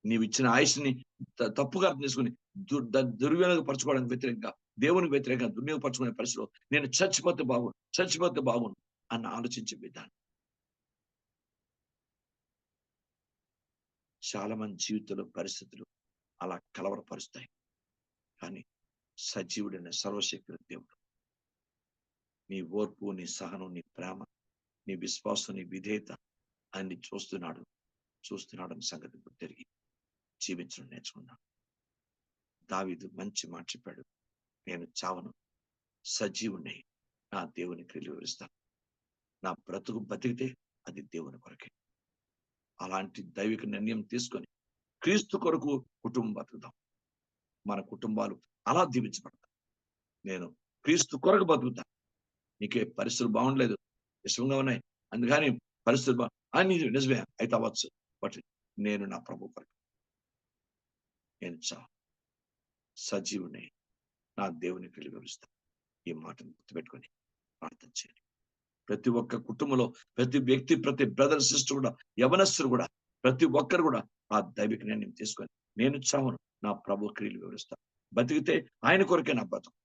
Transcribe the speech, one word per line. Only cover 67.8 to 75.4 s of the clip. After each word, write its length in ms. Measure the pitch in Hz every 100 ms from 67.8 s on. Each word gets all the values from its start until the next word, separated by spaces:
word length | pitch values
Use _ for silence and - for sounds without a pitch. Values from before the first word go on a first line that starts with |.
| -
చేయండి. 340 | - - _ _ _ _ _ _ _ -
ప్రతి 220 | 104 123
ఒక్క 260 | 120 117 123
కుటుంబంలో 580 | - 110 143 131 120 - - -
ప్రతి 220 | 127 135
వ్యక్తి, 360 | 123 135 127 165
ప్రతి 300 | - 139 135
బ్రదర్ 360 | - 143 151
సిస్టర్ 320 | 131 143 135
కూడా, 240 | 139 131 - _ -
యవనస్తులు 480 | 127 185 190 - 135
కూడా, 200 | 120 - _ _ _
ప్రతి 220 | 127 131 160
ఒక్కరు 380 | - - 180
కూడా 180 | 156 117 - _ _
ఆ 80 | 104
దైవిక 440 | 90 - 107 110
నిర్ణయం 260 | 107 107 98
తీసుకొని, 400 | - 107 -